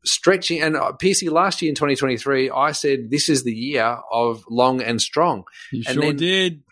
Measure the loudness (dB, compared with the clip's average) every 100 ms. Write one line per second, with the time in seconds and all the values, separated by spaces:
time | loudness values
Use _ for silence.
0 | -4 0 2 2 0 -2 0 0 -2 0
1 | 0 0 2 2 2 0 -2 0 0 0
2 | 0 -2 0 0 0 0 -2 0 0 -2
3 | -2 -2 2 0 0 -4 -4 0 0 -2
4 | -4 0 0 -2 -4 2 4 2 -2 -2
5 | -2 0 0 0 -8 -20 -10 -6 -2 0
6 | 0 0 0 2 0 -4 _